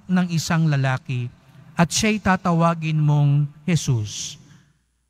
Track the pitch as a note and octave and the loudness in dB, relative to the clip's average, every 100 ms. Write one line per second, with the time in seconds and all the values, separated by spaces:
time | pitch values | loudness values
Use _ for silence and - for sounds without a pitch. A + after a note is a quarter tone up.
0 | - F3+ F3+ E3 - E3 D#3+ C#3+ C3 C3 | 0 -2 0 -2 -2 0 2 2 0 -2
1 | - B2 A#2+ - _ - - - E3+ - | -6 -8 -8 -12 _ -20 -6 -2 0 0
2 | G#3+ G#3+ G3+ F#3 F3+ E3 E3+ E3+ D#3+ D#3 | 0 0 0 0 0 2 2 0 -2 0
3 | D3 D3 C#3+ C#3+ C#3+ - - D#3+ - A#2+ | 2 4 4 2 0 -4 -2 -2 0 -2
4 | G#2 - - - - - _ _ _ _ | -4 -8 -12 -14 -20 -20 _ _ _ _